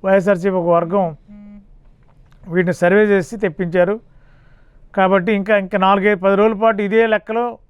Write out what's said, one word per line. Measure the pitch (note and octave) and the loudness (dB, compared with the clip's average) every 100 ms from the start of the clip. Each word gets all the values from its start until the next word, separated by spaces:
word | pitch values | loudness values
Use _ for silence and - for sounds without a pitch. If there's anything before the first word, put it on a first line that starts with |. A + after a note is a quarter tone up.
| F#3+ | 2
వైఎస్ఆర్సీపీ | G3 F#3 F#3+ F#3+ F#3 | 0 2 0 0 -2
ఒక | E3+ E3+ | 2 0
వర్గం | E3+ G3+ F3 D3+ _ G#3 G#3 G#3 G3 - - _ _ _ - - - | 0 -2 -2 -6 _ -20 -20 -20 -20 -20 -20 _ _ _ -20 -20 -6
వీటిని | E3+ F3 | -2 -2
సర్వే | - F3 G3 | 0 2 4
చేసి | G#3+ G3 E3+ A3+ | 4 2 -2 -6
తెప్పించారు. | G3+ D3+ F3+ F3 F3 G#3+ - - _ - - - _ _ - - | -6 -4 -4 0 0 -2 -8 -20 _ -20 -20 -20 _ _ -10 -2
కాబట్టి | F#3+ F#3+ F3+ G#3 | 2 2 0 -4
ఇంకా, | G3 G#3 | 0 -2
ఇంకా | F#3 G3+ | -2 -2
నాలుగైదు, | F#3+ G3+ G3+ G3+ | 0 2 0 0
పది | F#3+ G3 | 0 2
రోజుల | G#3+ G#3 | 2 2
పాటు | A3+ G#3 | 0 0
ఇదే | G3+ A3 A3+ | -2 0 0
లెక్కలో | G#3 G#3 A3+ A#3+ A3+ | -2 -4 -6 -6 -10